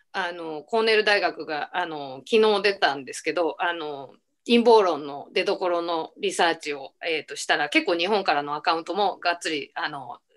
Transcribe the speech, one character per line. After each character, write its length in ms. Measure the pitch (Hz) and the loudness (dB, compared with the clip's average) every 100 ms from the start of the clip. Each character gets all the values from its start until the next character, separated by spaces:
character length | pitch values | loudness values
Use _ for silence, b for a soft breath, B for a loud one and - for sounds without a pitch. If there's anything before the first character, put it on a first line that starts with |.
| _ | _
あ 180 | 196 175 | -8 -6
の、 300 | 175 165 151 | -8 -10 -10
コ 160 | 143 226 | -4 0
ー 40 | |
ネ 120 | 220 | 4
ル 80 | 214 | 4
大 180 | 208 202 | 4 2
学 240 | 175 - | 2 -2
が、 320 | 151 147 - 180 | -6 -6 -4 -4
あ 80 | 170 | -4
の、 360 | 151 139 131 - | -6 -10 -12 0
昨 120 | 226 | 4
日 220 | 220 202 | 4 4
出 120 | 202 | 0
た 200 | 196 165 | 2 0
ん 100 | 139 | 0
で 80 | 127 | -8
す 80 | - | -8
け 120 | 160 | -4
ど、 240 | 156 160 - | -2 -2 -2
あ 120 | 175 | -4
の、 420 | 170 151 139 131 - _ _ - | -4 -8 -10 -14 -20 _ _ 2
陰 160 | 233 | 6
謀 160 | 233 220 | 8 8
論 260 | 190 147 147 | 6 2 -4
の 220 | 143 - | -10 -6
出 120 | 196 | -2
所 380 | 190 - 180 170 | -2 -2 -2 -2
の 300 | 170 165 - - | -2 -4 -6 -6
リ 140 | 190 | -4
サ 140 | 180 170 | 0 0
ー 100 | 160 | 0
チ 160 | 151 | -6
を、 200 | 143 - _ | -10 -12 _
え 160 | 170 156 | -6 -6
ー 60 | - | -6
と、 100 | 147 | -6
し 100 | - | -2
た 100 | 156 | 0
ら、 120 | 151 | 0
結 180 | 311 311 | 0 2
構 100 | 170 | 0
日 100 | 180 | 0
本 180 | 208 | 0
か 80 | 185 | 2
ら 100 | 147 | 0
の 120 | 143 | -2
ア 80 | 147 | -2
カ 120 | 175 | -2
ウ 60 | 165 | -2
ン 40 | |
ト 100 | 165 | -2
も 240 | 185 196 - | 0 0 0
が 140 | 175 | -4
っ 60 | 170 | -2
つ 100 | 170 | -4
り、 220 | 151 135 | -6 -6
あ 140 | - 160 | -8 -8
の、 300 | 147 123 - _ | -8 -14 -18 _